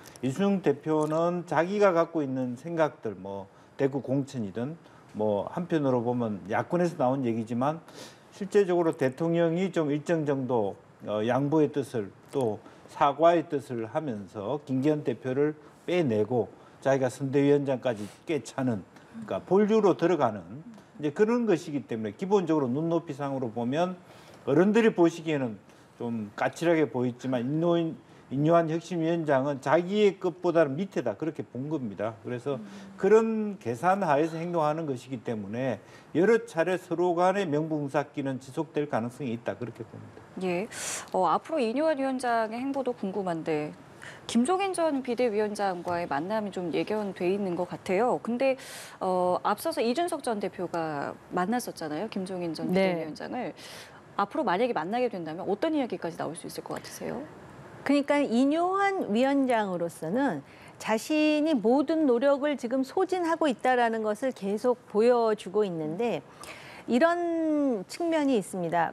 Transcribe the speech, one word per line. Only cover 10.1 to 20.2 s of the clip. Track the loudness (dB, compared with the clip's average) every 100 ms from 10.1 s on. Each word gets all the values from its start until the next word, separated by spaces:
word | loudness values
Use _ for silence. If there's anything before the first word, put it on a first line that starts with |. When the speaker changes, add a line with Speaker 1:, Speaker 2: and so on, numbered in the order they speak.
| 0 0
Speaker 1:
정도, | 0 2 2 2 -4 -16 -14 -4
어, | -2 2
양보의 | 2 2 4 2
뜻을 | 0 -4 -6 -6 -12 -8
또 | -2 -2 -2 -10 -20 -20
사과의 | 0 2 6 6 6 2
뜻을 | -4 -4 -6 -4
하면서 | -4 -4 -6 -8 -8 -6 -6 -2
김기현 | 0 2 2
대표를 | -2 -4 -2 0 0 -2 -14 -14 -2
빼내고 | 0 2 2 2 2 0 -6 -20 -4
자기가 | 0 2 2
선대위원장까지 | -2 0 4 6 4 4 0 -2 -4 -8 -12 -6
꿰차는, | -4 -4 -4 -2 -2 -6 -18 -18
그러니까 | -16 -6 -6 2
볼주로 | 4 6 6 4 4
들어가는 | 2 2